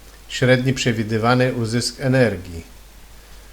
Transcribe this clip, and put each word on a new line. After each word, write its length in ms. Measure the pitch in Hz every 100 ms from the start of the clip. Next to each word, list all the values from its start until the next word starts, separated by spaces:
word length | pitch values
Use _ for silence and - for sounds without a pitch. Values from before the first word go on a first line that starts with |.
| - - -
średni 460 | - 123 127 127
przewidywany 800 | 123 127 110 107 110 113 127 127
uzysk 460 | 120 110 120 113 -
energii, 640 | 135 131 117 92 90 82 - - - - - - - - -